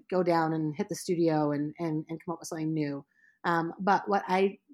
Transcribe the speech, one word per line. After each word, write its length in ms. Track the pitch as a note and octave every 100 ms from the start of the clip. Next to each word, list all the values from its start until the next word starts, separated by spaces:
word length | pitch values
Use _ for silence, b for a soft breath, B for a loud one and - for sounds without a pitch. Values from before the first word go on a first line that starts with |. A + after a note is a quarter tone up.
| -
go 120 | F#3
down 300 | F3 E3 D#3+
and 220 | D#3+ D#3 D3
hit 140 | G3+
the 40 |
studio 580 | E3 - E3+ E3 D#3 D3+
and, 220 | C#3+ D3+ -
and, 260 | E3+ D#3 D#3
and 100 | E3
come 120 | -
up 60 | E3
with 80 | -
something 260 | E3 D#3
new. 280 | D#3+ D3 C#3 - b b b
Um, 280 | F3+ E3+ E3 -
but 260 | G3 F#3 G#3
what 180 | G3+ -
I, 300 | F#3 G3 - _